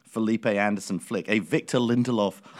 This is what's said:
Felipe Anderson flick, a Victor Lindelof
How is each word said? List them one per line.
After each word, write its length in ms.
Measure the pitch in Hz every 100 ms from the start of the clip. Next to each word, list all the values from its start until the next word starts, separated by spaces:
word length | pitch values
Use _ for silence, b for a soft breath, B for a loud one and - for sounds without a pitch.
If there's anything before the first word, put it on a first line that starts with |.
Felipe 420 | _ 113 110 113 117
Anderson 540 | 101 104 104 - 90
flick, 280 | - 107 82
a 120 | 107
Victor 380 | 87 156 - 131
Lindelof 640 | 120 120 123 117 101 - B B